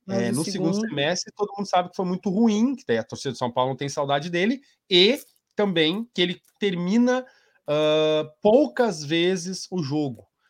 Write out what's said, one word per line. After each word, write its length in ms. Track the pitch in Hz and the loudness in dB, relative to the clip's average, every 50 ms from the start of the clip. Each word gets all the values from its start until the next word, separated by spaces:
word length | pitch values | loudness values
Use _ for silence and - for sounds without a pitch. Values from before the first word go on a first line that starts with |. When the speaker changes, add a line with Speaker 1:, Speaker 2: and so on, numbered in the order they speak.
| _ | _
Speaker 1:
Mas 140 | 190 190 - | -6 -4 -2
Speaker 2:
é, 120 | 117 117 | -2 -2
Speaker 1:
o 40 | 117 | -2
Speaker 2:
no 100 | 139 160 | -2 -4
segundo 300 | 202 196 - 151 165 196 | -4 -4 -2 -2 0 0
Speaker 1:
segundo 140 | 208 220 220 | -2 -2 -4
Speaker 2:
semestre, 420 | - 143 143 156 180 180 - - - | -2 -2 0 0 0 -2 -6 -10 -6
todo 200 | - 208 202 196 | -6 -6 -6 -4
mundo 100 | 202 208 | -8 -6
sabe 220 | - - 180 180 180 | 0 0 0 0 0
que 80 | - | -4
foi 80 | - 190 | -6 -4
muito 240 | 180 185 180 - 208 | -4 -4 -4 -2 -2
ruim, 480 | 180 208 233 226 208 208 226 269 269 | 2 2 4 4 4 4 2 2 0
que 80 | 233 - | -4 -2
daí 120 | - 117 113 | -2 -2 -2
a 60 | 110 | -2
torcida 280 | - 120 - - 139 | -6 -10 -8 -8 -8
do 60 | 117 - | -6 -4
São 120 | 131 120 | -6 -4
Paulo 200 | 120 131 127 131 | 0 0 -2 -2
não 60 | 131 | -2
tem 120 | 131 143 139 | -4 -6 -6
saudade 400 | - 156 143 139 139 147 147 180 | -4 -4 -2 0 -2 -2 -2 -2
dele, 320 | 170 175 185 220 277 277 - _ _ _ _ _ | -2 0 0 0 0 -2 -6 _ _ _ _ _
e 280 | - 175 185 214 277 285 - _ _ _ _ _ _ | 4 6 6 6 4 0 -4 _ _ _ _ _ _
também 500 | - 208 202 175 165 156 156 175 214 233 - | -2 0 0 2 2 2 2 0 -2 -6 -8
que 80 | _ 180 | _ -2
ele 220 | 180 175 180 - _ _ _ _ | -2 -2 -2 -8 _ _ _ _
termina, 640 | 208 202 190 175 175 180 208 233 240 247 247 254 254 - _ _ _ _ _ _ _ | -2 -2 -2 -2 -2 0 2 4 4 4 2 0 -4 -8 _ _ _ _ _ _ _
ah, 640 | - 147 151 151 151 151 156 156 156 156 156 151 147 - _ | -2 0 2 2 2 2 2 2 2 2 0 -2 -4 -10 _
poucas 600 | - 208 220 277 302 240 - - 240 220 175 151 | 2 4 6 6 4 2 0 0 0 0 0 -6
vezes 640 | 151 143 160 165 170 180 190 185 165 185 190 - - - | -6 -2 0 0 2 0 0 -2 -6 -8 -10 -12 -12 -8
o 120 | 180 180 | -6 -6
jogo. 440 | 156 131 147 151 151 135 117 - - _ _ _ _ | -4 -2 -2 -2 -2 -4 -6 -10 -16 _ _ _ _